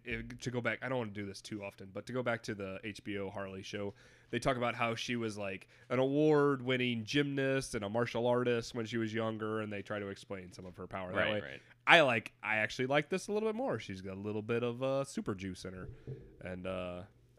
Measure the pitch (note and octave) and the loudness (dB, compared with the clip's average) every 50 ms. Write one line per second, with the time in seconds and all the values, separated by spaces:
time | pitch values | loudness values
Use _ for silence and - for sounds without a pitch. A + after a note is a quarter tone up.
0 | - A#2+ A#2 A2+ A#2 A#2 B2 B2 - B2+ A#2+ B2 A2+ A2+ A2 - - B2+ C3 B2+ | -6 -6 -4 -4 -4 -8 -10 -6 -6 -2 -2 0 0 0 -2 -2 -2 -2 -2 -2
1 | A#2 G#2 G2 G#2 G2+ G2 F#2+ - - - A2 G2+ G2 G2+ - - G2 F#2+ F#2 G#2 | -2 -4 -4 -6 -6 -6 -8 -10 -10 -10 -8 -8 -8 -10 -10 -12 -16 -10 -10 -10
2 | - - A#2+ B2+ B2 A#2+ A#2 A2+ - - A2 G2+ G2 F#2+ F#2+ F#2+ - G#2+ G2 - | -8 -4 -4 -2 0 0 0 0 -2 -6 -6 -6 -6 -6 -6 -6 -8 -8 -10 -8
3 | - G#2 G2+ G2+ G2 F#2+ G2 G2+ G2 F#2+ F#2+ F#2+ F#2+ - - G#2 G2+ G2+ - - | -6 -6 -4 -4 -4 -4 -6 -6 -8 -6 -8 -10 -10 -8 -6 -4 -4 -6 -6 -10
4 | - - - - - - - A#2 - D3 C3 A#2+ A#2+ A#2+ A2+ B2 A#2+ A#2 A2+ A2+ | -18 -20 -20 -20 -10 -4 -4 0 2 2 2 2 0 0 2 2 0 0 0 -2
5 | - - B2 A#2 A#2 A2 G2+ G#2 G2+ G2 F#2+ F#2 - - - - - - B2+ B2+ | -2 -2 -2 -2 -2 -2 -4 -4 -6 -6 -6 -8 -12 -18 -20 -20 -6 -2 2 2
6 | C3 C#3 C#3 D3 D#3 D#3 D3+ D3 C#3+ C#3+ C#3 C3 A#2+ B2+ C3 B2 B2+ B2 A#2+ A2+ | 2 4 4 6 6 8 8 8 6 6 4 2 2 0 2 2 4 2 2 0
7 | G#2+ G#2 C#3 C#3+ C#3+ C#3+ C#3 C#3 C3+ C3+ C3+ C3+ B2+ - - A2+ G#2 G2+ G#2+ A#2+ | -2 2 2 4 4 4 2 2 2 4 2 2 0 -2 -2 -2 -2 0 2 2
8 | A#2+ A#2 - A#2 A#2+ B2 A#2+ B2 B2 B2 A#2+ A#2 A#2 - - A#2+ A2+ G#2+ A#2+ A2+ | 2 2 2 2 4 4 4 6 4 4 4 2 0 -2 -4 -4 -4 -2 0 0
9 | A2+ A2 A2 A2 A2+ A2+ A2 G#2+ A2 A2 A2 A2 G#2+ G#2+ G#2 G2 G2 - G#2+ G#2 | 0 0 0 0 0 0 -2 -2 -2 -2 -2 -2 -2 -2 -4 -6 -6 -4 -4 -4
10 | G2+ G2 G2 - - - G2+ F#2+ F#2 F2+ - - F#2 F2+ F2 - F#2 F2 - F#2+ | -4 -4 -6 -8 -8 -10 -10 -8 -8 -12 -14 -14 -14 -12 -10 -10 -10 -8 -6 -6
11 | F#2 F2+ F#2 G2 E2+ - - G#2 D2+ C2+ C#2 - - - - _ _ C3+ D#3+ E3+ | -4 -2 0 2 2 2 2 0 -2 -6 -10 -12 -14 -20 -20 _ _ 10 10 10
12 | D3 B2+ A#2 A2+ - - - _ - G#2+ A2 A2 G#2+ G#2+ - - B2+ B2+ C#3 D3+ | 10 8 6 2 0 -4 -12 _ -2 0 2 2 2 0 0 -2 0 2 2 2
13 | D3+ - F#3+ F3+ - - G#3 G#3+ A3 A3 G#3+ A3+ C4+ B3 C#3 A2 - - F#2+ F#2 | 2 0 -4 -4 -2 -2 -2 0 0 0 -2 -2 -2 -2 -2 -4 -4 -8 -10 -8
14 | F#2 F#2+ F#2+ G2 G2+ G#2+ G#2 G#2+ G#2 A2+ A#2 A#2 A#2+ A#2+ A#2+ B2 C3 C3+ C3+ C#3 | -8 -8 -8 -6 -4 -4 -2 -2 -2 0 0 0 0 -2 -2 -2 0 0 0 0
15 | C3+ - - A3+ G#3+ A#2 G#2 F2+ G2 F#2+ F2+ - - F#2+ F#2 F#2 F#2 - - - | -2 -2 -4 -4 -4 -2 -4 -2 -4 -6 -6 -6 -8 -10 -10 -10 -10 -12 -12 -12
16 | - C3 C3 - - - - - - F2+ F#2 F2+ F2+ F#2 F#2 F#2 F2+ F2+ F2+ F2+ | -12 -12 -12 -12 -12 -18 -18 -12 -10 -8 -8 -6 -6 -4 -4 -4 -4 -6 -6 -8
17 | F#2+ - _ _ - _ _ | -12 -14 _ _ -20 _ _